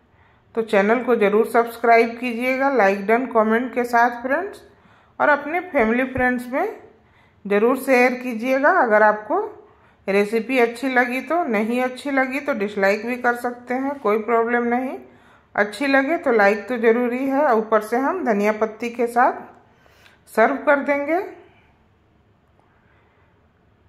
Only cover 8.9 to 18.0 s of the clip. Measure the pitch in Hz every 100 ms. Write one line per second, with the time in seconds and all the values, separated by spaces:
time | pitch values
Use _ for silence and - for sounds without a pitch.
8.9 | 214 214 214 - 349 427 - - _ _
9.9 | _ - 196 202 226 220 262 233 240 269
10.9 | 247 247 262 269 339 320 214 220 240 254
11.9 | 254 285 269 262 277 285 247 202 202 196
12.9 | 214 226 247 240 240 247 240 - 247 269
13.9 | 277 208 220 220 233 233 240 240 240 254
14.9 | 359 - - _ _ _ - 208 - 285
15.9 | 269 269 330 294 226 202 208 - 247 226
16.9 | 233 247 247 269 269 302 220 214 220 214
17.9 | 240